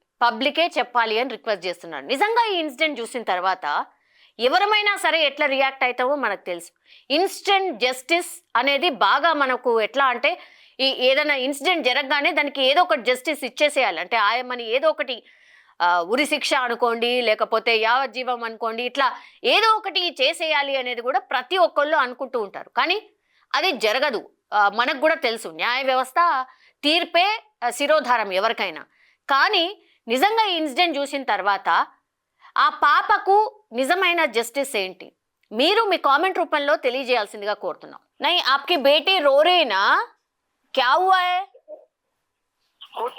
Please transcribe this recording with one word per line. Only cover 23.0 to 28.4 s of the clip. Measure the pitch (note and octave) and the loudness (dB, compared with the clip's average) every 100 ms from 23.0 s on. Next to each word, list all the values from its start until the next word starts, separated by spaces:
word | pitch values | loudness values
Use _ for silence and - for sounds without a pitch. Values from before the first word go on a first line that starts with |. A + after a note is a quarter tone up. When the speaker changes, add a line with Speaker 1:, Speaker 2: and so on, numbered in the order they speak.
| G#4 _ _ _ _ C4+ | -6 _ _ _ _ -2
Speaker 1:
అది | F4+ | -2
జరగదు. | C4 G#3+ A#3+ D4 G#3 - _ _ | 0 0 0 0 -2 -8 _ _
ఆ, | G#3 G3+ | 2 2
మనకు | G#3 B3 D4 | 2 -2 0
కూడా | D#4 D#4+ | 0 0
తెలుసు | C4+ A3 F#3+ | -2 -4 -10
న్యాయ | D#3+ G3+ B3+ | -6 -4 -2
వ్యవస్థ | C4 B3+ B3+ F4 E4+ C4+ B3+ _ _ _ | 0 0 0 0 2 0 -6 _ _ _
తీర్పే, | C#4+ E4 E4+ E4+ F#4+ A4 - _ | 0 0 0 0 0 -2 -10 _
ఆ, | A#3+ | -6
శిరోధారం | A#3 C#4+ D#4 A#3+ A#3+ G3+ | -4 0 2 2 0 0
ఎవరికైనా. | F#3 | 0